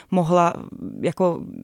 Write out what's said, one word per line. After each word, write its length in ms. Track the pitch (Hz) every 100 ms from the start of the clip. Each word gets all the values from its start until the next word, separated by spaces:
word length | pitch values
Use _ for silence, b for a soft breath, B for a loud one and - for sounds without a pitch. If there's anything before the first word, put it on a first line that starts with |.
| B
mohla 440 | 185 165 180 170 - - - - -
jako 400 | 170 170 185 165 - -